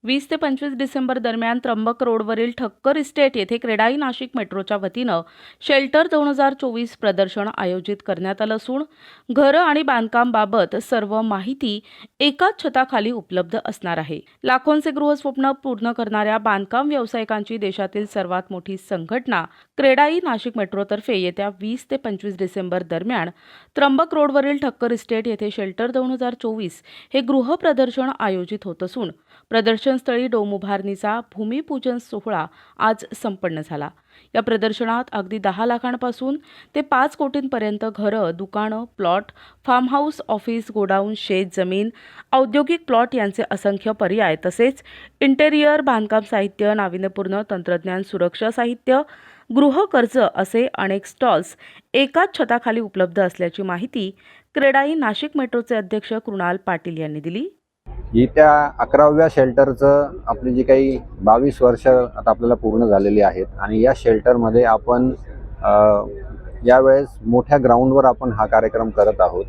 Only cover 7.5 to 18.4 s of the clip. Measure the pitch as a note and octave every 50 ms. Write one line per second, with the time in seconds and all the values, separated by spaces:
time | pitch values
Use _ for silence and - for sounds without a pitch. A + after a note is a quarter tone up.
7.5 | - - F#3+ F3+ F3+ F#3 F3+ - G#3 G3+ _ - F#3+ E3 F3+ F#3+ G3 F#3+ A3 A3
8.5 | A3 A3 - - B3+ C#4 D4+ - _ _ - - - _ _ - B3 C4 C#4+ C#4
9.5 | C#4 D#4+ F4+ D#4+ D4 D4+ D#4+ C#4 C4+ A#3+ A3+ A3 - A#3+ A#3+ B3 A3+ A3 G#3+ G3
10.5 | G#3+ A3+ F3+ - - G#3 - - C4 A3+ G#3 G3 G#3+ A3 A3 A3 G#3 F#3+ F#3+ A3+
11.5 | C4+ C#4 C#4 A#3 G#3 G#3 _ - - - - - _ _ C#4 D4 C#4 - F4+ G4
12.5 | G#4+ - - D4+ A#3+ C4 C4 C4 C4+ A3 G#3 A3+ B3 A3 F3 _ F#3 F#3 F3+ E3+
13.5 | F#3+ A3+ - - G3+ - - F3 E3+ E3 D#3 C#3+ D#3+ D3+ - _ _ _ - B3+
14.5 | B3+ C4 C4 D4 D4+ D4+ D4 D#4+ C#4 D4 D4 D4 D4 C#4+ C#4+ C#4 C4 C4+ C4+ C4+
15.5 | C4+ C4+ - C4+ B3 G#3 A#3 A#3 A#3 A#3+ A#3 G#3+ G#3+ G#3 G#3 G#3+ G#3+ A3+ G#3+ A3
16.5 | G3+ G3 G3 F#3+ A#3 A#3+ C#4 D4 D4 C4+ A#3 A3 - A#3 A3 - A3 G#3+ G#3 -
17.5 | A3+ A3+ G#3 F#3+ F#3+ - G3 F#3+ - G3+ G#3 G3+ - G#3 F#3 F3 F3+ F#3